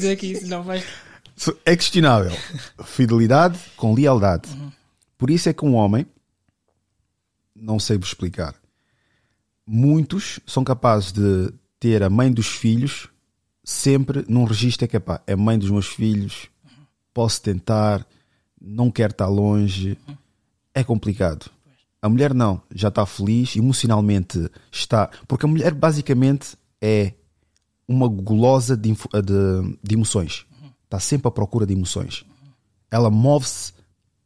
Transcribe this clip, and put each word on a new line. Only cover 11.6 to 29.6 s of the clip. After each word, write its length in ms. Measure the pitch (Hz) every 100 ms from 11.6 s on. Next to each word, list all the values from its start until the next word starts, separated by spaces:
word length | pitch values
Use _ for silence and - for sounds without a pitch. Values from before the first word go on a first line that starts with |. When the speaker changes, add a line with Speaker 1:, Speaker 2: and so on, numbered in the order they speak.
| _ -
Speaker 2:
ter 220 | 120 110
a 80 | 95
mãe 200 | 107 131
dos 160 | 117 107
filhos 600 | - 117 117 139 - - _ _ _ _ _
sempre 600 | - - 139 135 135 135 -
num 160 | 120
registro, 400 | 113 104 120 -
é 40 | 120
que, 80 | 110
"Epá, 240 | - 82 -
é 80 | 95
mãe 220 | 107 113
dos 120 | 98
meus 160 | 101 95
filhos, 600 | - 110 104 101 - - _ _ _ _ _ _
posso 280 | 120 117 -
tentar, 640 | 107 92 - 107 107 101 - _ _ _ _ _
não 300 | 98 110 123
quero 220 | - 107
estar 140 | - 98
longe." 720 | 101 104 104 101 95 95 - - 143 _ _ _ _ _
É 100 | 135
complicado. 640 | 123 113 107 98 90 80 - _ _ _ _ -
A 80 | 107
mulher 240 | 120 143
não, 300 | 127 110 90 -
já 160 | 92 104
está 160 | 110
feliz, 520 | 101 - 101 117 123 -
emocionalmente 920 | 127 127 120 107 104 101 90 87 82 - _
está, 400 | - - 113 98 - -
porque 180 | 127
a 40 | 151
mulher 260 | 160 151
basicamente 840 | 143 160 147 143 127 131 139 - - _ -
é 340 | 107 107 98 - _ _ _ _ _ _ -
uma 180 | 127 123
gulosa 720 | 98 98 107 123 135 120 120
de 140 | 110
info-, 180 | 107 - 104
de, 560 | 98 98 98 92